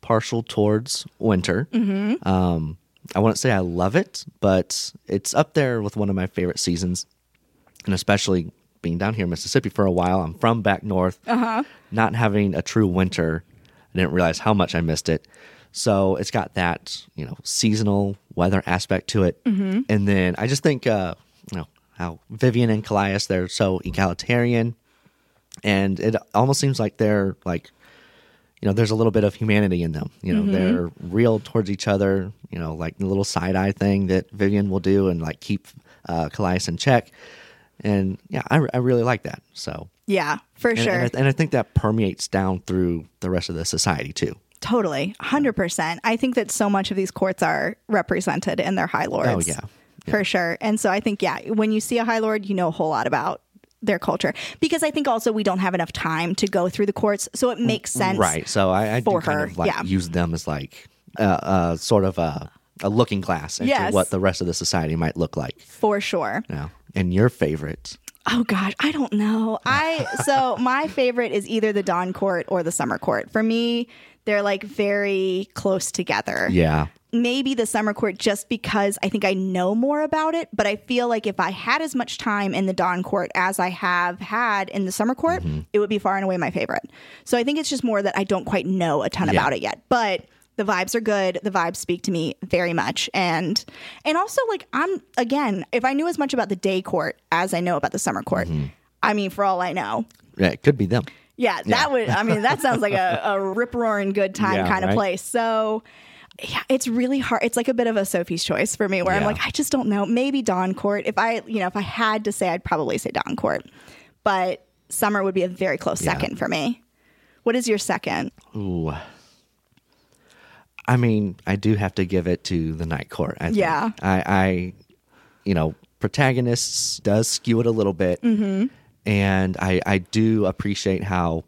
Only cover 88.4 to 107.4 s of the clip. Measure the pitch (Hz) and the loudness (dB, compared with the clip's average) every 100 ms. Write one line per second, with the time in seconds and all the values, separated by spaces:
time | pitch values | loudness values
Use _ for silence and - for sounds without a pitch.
88.4 | - 202 180 190 165 147 104 - 175 - | 0 -2 0 0 2 0 0 -2 2 2
89.4 | 127 117 - - - 247 214 180 - _ | 2 0 -4 -6 0 0 2 -2 -6 _
90.4 | _ - 202 185 185 233 220 202 185 180 | _ -6 -2 0 0 -2 0 0 0 -2
91.4 | 202 185 170 190 - 175 - 170 160 - | -2 0 -2 -4 -6 -4 -2 -2 -2 -6
92.4 | 185 180 175 170 - - - - 175 160 | -2 0 0 -2 -2 -4 -4 -2 0 0
93.4 | 180 220 - - - - 302 320 427 - | 0 -2 -4 -18 -20 -8 -2 -2 0 -2
94.4 | 453 381 - - 349 381 - - 240 277 | -2 -4 -4 -4 -2 -4 -6 -4 0 0
95.4 | 254 190 - 240 254 277 339 320 277 254 | 0 -2 -2 -2 0 0 -2 -2 -2 -2
96.4 | 202 185 196 185 - 175 - - - 165 | -2 -2 0 -2 -2 -2 -2 -6 -2 0
97.4 | 190 175 180 147 - - - - - - | 0 0 0 0 -2 -4 -4 -4 -2 -2
98.4 | 85 78 69 - _ - 220 208 196 190 | -2 -4 -4 -10 _ -4 0 0 -2 -2
99.4 | 196 180 180 175 104 113 113 _ _ - | 0 0 -2 -4 -4 -4 -6 _ _ 0
100.4 | 92 - - 131 95 117 - - _ - | 2 4 2 4 2 0 -2 -12 _ -2
101.4 | 240 175 - 233 302 262 220 196 220 214 | 0 0 0 2 2 2 2 0 2 2
102.4 | 233 302 262 226 208 196 185 170 214 196 | 2 2 2 2 2 2 2 0 0 0
103.4 | 196 196 240 240 226 208 196 202 190 196 | 0 -2 -2 0 0 0 0 0 0 0
104.4 | 202 196 180 190 185 - 196 185 - 233 | 0 2 2 0 2 2 0 -2 -2 0
105.4 | 226 220 220 220 - - - - - - | 2 2 0 -2 -6 -20 -20 -20 -20 -16
106.4 | - - - 262 247 233 247 277 - 233 | -8 -6 0 0 0 0 0 0 0 0